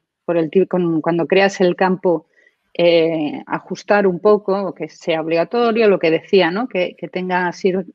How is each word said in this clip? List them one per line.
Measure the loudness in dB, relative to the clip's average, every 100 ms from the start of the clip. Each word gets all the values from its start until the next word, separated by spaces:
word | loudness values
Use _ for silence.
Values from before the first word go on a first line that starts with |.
| _ _ -2
por | -2
el | 2
ti-, | 0 0
con, | 0 0 -2
cuando | 0 -2 0
creas | 2 2 2
el | 0 2
campo, | 0 0 0 -2 -4 _ _ _ _ 0
eh, | 2 4 2 -2 -6 -8 -10
ajustar | -10 -8 -12 0 0 2
un | 0
poco, | 2 2 0 -4 -6
o |
que | -10 -14
sea | -10 -6 -4
obligatorio, | -2 -2 -2 -2 0 2 2
lo | 2
que | 2
decía, | 0 2 2 2
¿no? | 0 -4
Que, | -4 -6 -8
que | -10
tenga, | -8 -4 -2 -2
sir-, | -2 -2 -2 -6